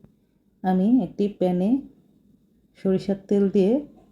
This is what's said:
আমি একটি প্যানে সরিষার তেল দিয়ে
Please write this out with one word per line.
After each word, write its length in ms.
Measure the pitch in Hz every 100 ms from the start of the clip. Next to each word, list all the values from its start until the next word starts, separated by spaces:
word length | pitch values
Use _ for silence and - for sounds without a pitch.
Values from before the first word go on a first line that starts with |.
| - _ _ _ _ _
আমি 240 | 185 185 196 254
একটি 220 | 180 - 202
প্যানে 420 | - 180 180 196 269 - _ _ _ _ _ _ _ _
সরিষার 440 | _ 190 190 196 196 -
তেল 160 | 202 196
দিয়ে 220 | 202 190 269 294 - _